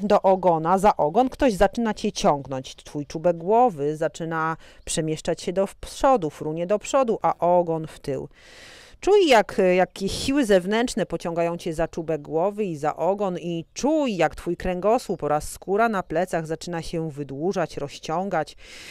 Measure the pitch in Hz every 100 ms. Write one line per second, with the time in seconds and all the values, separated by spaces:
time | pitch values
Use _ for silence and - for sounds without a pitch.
0 | 202 208 196 190 180 160 165 190 202 -
1 | 147 190 254 - 277 294 196 240 226 -
2 | 208 - 185 143 139 131 - - - 151
3 | 143 165 175 170 170 226 247 156 147 156
4 | 156 - 165 165 160 160 - - - -
5 | 156 156 - 160 - 185 190 - - -
6 | 269 247 156 - 151 160 208 208 - 269
7 | 247 185 165 - 170 180 170 160 160 -
8 | - 135 143 - - - - - - -
9 | - 415 330 226 - - 185 180 180 -
10 | 196 - - 277 214 185 180 220 247 214
11 | 170 170 175 170 170 170 185 160 160 175
12 | 160 156 147 156 196 202 202 151 147 -
13 | 165 202 196 175 170 170 - - 277 311
14 | 269 180 151 - 175 170 185 180 202 247
15 | - 170 147 147 - - - 202 226 196
16 | - 160 185 170 156 160 - 170 - 165
17 | 160 139 139 139 175 190 156 - 139 -
18 | - 170 196 165 151 - - - -